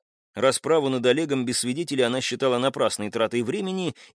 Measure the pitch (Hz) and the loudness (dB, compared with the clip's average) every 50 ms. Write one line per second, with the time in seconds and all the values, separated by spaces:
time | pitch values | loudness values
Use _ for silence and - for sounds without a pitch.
0 | _ _ _ _ _ _ _ 104 120 135 123 - - 143 160 160 139 135 131 123 | _ _ _ _ _ _ _ 2 2 2 2 2 2 2 2 2 4 2 0 2
1 | 117 127 127 151 165 143 139 131 123 120 120 - - 123 127 156 170 - 147 131 | 4 4 4 4 2 0 -2 -2 -2 -2 -2 -2 -2 -2 -2 -4 -4 -2 0 0
2 | 123 117 123 131 - - 127 117 139 131 123 120 127 135 - 135 127 104 - - | 0 2 0 -2 -2 -4 -4 0 0 0 2 2 0 0 0 0 0 0 0 -2
3 | 104 104 - 113 113 110 117 120 113 117 156 208 196 185 190 190 185 156 - - | -6 -6 -2 0 0 0 0 -2 -2 -2 -2 -4 -4 -4 -4 -4 -4 -4 -6 -8
4 | - - _ | -16 -16 _